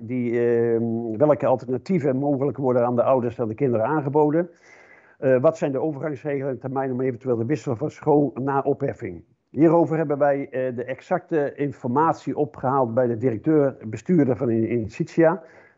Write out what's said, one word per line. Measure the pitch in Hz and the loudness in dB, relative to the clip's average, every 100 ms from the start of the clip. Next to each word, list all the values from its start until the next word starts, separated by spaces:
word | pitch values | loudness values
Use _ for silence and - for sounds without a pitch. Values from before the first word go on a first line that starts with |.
die, | 113 127 120 117 | -6 -4 -2 0
ehm, | 120 117 117 117 117 113 117 110 | 2 2 2 0 0 -4 -4 0
welke | 151 143 123 | 2 2 2
alternatieven | 127 123 123 - 185 131 131 | 0 -2 -6 0 0 0 0
mogelijk | 143 139 143 123 | 0 0 -2 -2
worden | 131 123 120 | 0 2 2
aan | 120 | 2
de | |
ouders | 117 131 117 - | 4 4 0 -4
en | 110 | -6
de | |
kinderen | 110 139 113 110 | -2 0 0 0
aangeboden. | 156 139 147 151 160 175 - - - - - _ - | -2 0 2 2 2 -2 -8 -20 -20 -20 -20 _ -4
Eh, | 131 127 | 2 4
wat | 156 160 | 4 2
zijn | 156 | -4
de | 131 | -2
overgangsregelen | 156 139 156 139 151 139 139 | -4 -6 -8 -8 -6 -4 -6
en | 120 | -6
termijnen | 135 135 135 | -6 -6 -4
om | 127 | -2
eventueel | 131 117 131 117 | -4 -4 -4 -2
te | 117 | -2
wisselen | 151 147 110 | -4 -4 -6
van | 151 | -6
school | - 151 147 139 117 | -4 2 2 2 -2
na | 139 139 | -4 -2
opheffing? | 143 139 139 104 101 85 - _ _ | -2 -2 -4 -6 -10 -12 -18 _ _
Hierover | 127 170 170 147 156 | 2 4 4 2 0
hebben | 151 143 | -2 0
wij, | 143 139 135 | 2 0 -2
eh, | 131 131 120 | -4 -4 -4
de | |
exacte | 120 131 - 180 - 160 139 - | -8 -10 -4 -6 -2 -2 -2 -2
informatie | 143 - 123 127 160 151 - 120 | -6 -4 -2 2 2 0 -4 -4
opgehaald | 147 - 127 135 123 | -4 -2 -2 0 0
bij | 113 123 | 0 0
de | 117 | 0
directeur-bestuurder | 127 110 156 156 139 - 110 110 - 180 131 120 | -2 -2 2 2 2 -2 -12 -10 0 2 2 2
van | 127 | 0
In-, | 113 113 | 0 0
Insitia. | 117 107 - 165 - 160 165 - - - | -2 -4 -6 -4 4 4 2 -8 -20 -20